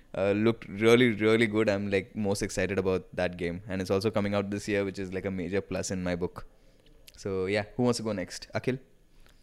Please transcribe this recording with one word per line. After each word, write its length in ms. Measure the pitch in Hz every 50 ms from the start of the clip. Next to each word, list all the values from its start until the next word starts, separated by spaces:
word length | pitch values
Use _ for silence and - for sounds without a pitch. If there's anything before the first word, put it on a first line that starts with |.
| - _ - -
Uh, 140 | 95 101
looked 340 | 101 104 110 113 113 - - - 92 98
really, 260 | 110 113 120 120 127 120 110 95
really 240 | 107 110 113 113 117
good. 220 | 110 104 110 110 107
I'm, 220 | 101 101 101 101
like, 240 | 98 98 92 - -
most 260 | 107 104 98 98 -
excited 380 | 110 95 - 104 95 92 98 95
about 260 | 92 95 92 90 90 - - 90
that 160 | 90 90 90
game, 220 | 90 90 85 85 92 104 98
and 140 | 92 95
it's 100 | 95 -
also 180 | 101 95 101 110
coming 240 | 104 110 101 101 104
out 160 | 101 98 98
this 160 | 101 104 - - 101
year, 120 | 101 101
which 120 | 98 92 98
is, 140 | 98 92 92
like, 120 | 95 90
a 60 | 98
major 280 | 95 92 85 85 95 98
plus 320 | - - 92 87 87 -
in 100 | 101 92 90
my 100 | 90 90
book. 300 | 85 90 87 - - - - - - - - - - _ - - - - - - -
So 300 | - 101 95 95 92 95
yeah, 160 | 104 107 101 - -
who 80 | - 123
wants 140 | 123 117 -
to 60 | 110
go 100 | 110 104
next? 340 | 95 90 - - - - - -
Akhil? 240 | 110 - 131 127 131 - - - _ _ _ _ - - - - -